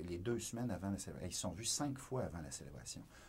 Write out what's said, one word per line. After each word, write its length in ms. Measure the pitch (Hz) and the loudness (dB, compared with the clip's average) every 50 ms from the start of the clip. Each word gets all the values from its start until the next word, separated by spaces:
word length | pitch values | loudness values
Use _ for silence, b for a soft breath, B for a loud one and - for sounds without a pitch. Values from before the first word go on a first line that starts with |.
| 82 | -2
les 140 | 87 87 87 | 0 0 0
deux 200 | 92 117 120 107 | 2 2 2 2
semaines 320 | - - 117 117 127 82 | 2 0 0 2 2 2
avant 200 | 90 - 95 98 | 2 2 2 2
la 80 | 101 - | 2 2
célébration. 300 | - - - - - 87 | 0 -2 -4 -2 -2 -2
Ils 60 | - | 0
se 60 | - | 0
sont 120 | - 95 | 0 0
vus 120 | 82 95 117 | 0 0 2
cinq 340 | - - - 147 143 127 - | 2 4 4 4 2 2 0
fois 260 | - - 127 127 98 | -2 0 2 2 2
avant 160 | 80 78 85 | 2 0 -2
la 100 | 76 67 | -4 -4
célébration 520 | - - 67 69 69 64 - - - - - - B B B | -4 -6 -6 -6 -8 -8 -6 -6 -8 -8 -8 -12 B B B